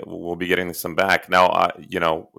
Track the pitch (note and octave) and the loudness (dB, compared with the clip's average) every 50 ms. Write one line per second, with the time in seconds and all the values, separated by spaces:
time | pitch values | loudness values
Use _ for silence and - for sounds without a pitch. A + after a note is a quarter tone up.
0 | - - F2 F2 F2 E2+ F2 E2+ F2+ F2 F2+ F2 F#2 F2+ E2 - - F2+ E2 E2+ | -8 -12 -12 -12 -10 -8 -8 -6 -2 0 0 0 -2 -2 -6 -8 -8 -4 -2 0
1 | F#2+ F#2+ F2+ F2 - - F#2 F#2 F#2 F2+ F2 F2 F2+ F2 - - D#2+ - - F2+ | 2 2 2 0 0 2 4 4 4 4 4 2 2 0 0 -4 -12 -8 -4 -2
2 | E2+ E2 D#2+ D#2+ - - _ | 0 0 0 -2 -4 -10 _